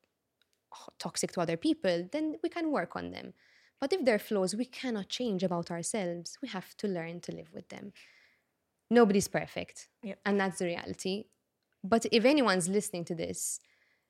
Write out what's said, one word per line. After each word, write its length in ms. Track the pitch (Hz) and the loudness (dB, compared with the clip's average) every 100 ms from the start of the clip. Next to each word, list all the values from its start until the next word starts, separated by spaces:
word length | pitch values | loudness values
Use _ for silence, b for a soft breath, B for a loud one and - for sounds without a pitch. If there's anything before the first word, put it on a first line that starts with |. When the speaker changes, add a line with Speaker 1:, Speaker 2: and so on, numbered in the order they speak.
| _ _ _ _ _ _ _ - - - | _ _ _ _ _ _ _ -20 -18 -10
Speaker 1:
toxic 340 | 190 - 180 | -8 -2 -2
to 80 | - | 0
other 160 | 165 165 | 0 0
people, 520 | 302 311 190 170 180 | 2 2 2 0 0
then 240 | 294 311 311 | -2 -2 -2
we 60 | 339 | -4
can 220 | 339 320 | -2 0
work 240 | 262 175 - | 0 0 -4
on 140 | 175 | -8
them. 220 | 175 - - b b b b | -8 -12 -16 b b b b
But 120 | 285 | -2
if 120 | 381 262 | 2 4
they're 160 | 208 | 2
flaws 340 | - 214 185 208 | 2 0 0 -2
we 100 | 247 | -6
cannot 440 | - 262 220 196 | -6 -4 -4 -4
change 340 | - 247 190 | -4 -2 0
about 280 | 185 175 170 | 0 0 -2
ourselves, 680 | 170 170 226 180 175 170 - | -6 -4 -2 -2 -4 -8 -12
we 80 | 262 | -10
have 280 | 202 - - | -8 -10 -6
to 100 | 208 | -4
learn 320 | 180 165 170 | -4 -6 -8
to 100 | - | -10
live 200 | 170 160 | -10 -12
with 160 | 196 - | -16 -14
them. 240 | - 202 - B B B B B _ _ _ - | -14 -14 -16 B B B B B _ _ _ 2
Nobody's 380 | 233 226 196 - | 6 8 6 2
perfect, 600 | 160 160 - 175 - - _ | -2 -4 -8 -10 -12 -20 _
Speaker 2:
Yep. 180 | 220 196 208 | -12 -6 0
Speaker 1:
and 160 | 202 | 0
that's 180 | 190 170 | 0 -2
the 60 | 180 | -4
reality. 580 | 170 - - 185 196 - _ _ _ _ _ | -4 -6 -6 -4 -4 -6 _ _ _ _ _
But 240 | 190 226 226 | 0 2 4
if 120 | 233 220 | 6 6
anyone's 440 | 302 233 185 170 | 6 6 4 2
listening 360 | 196 202 180 170 | 0 0 -4 -6
to 80 | 165 | -4
this, 440 | 175 180 - - b b b b b | -4 -4 -6 -6 b b b b b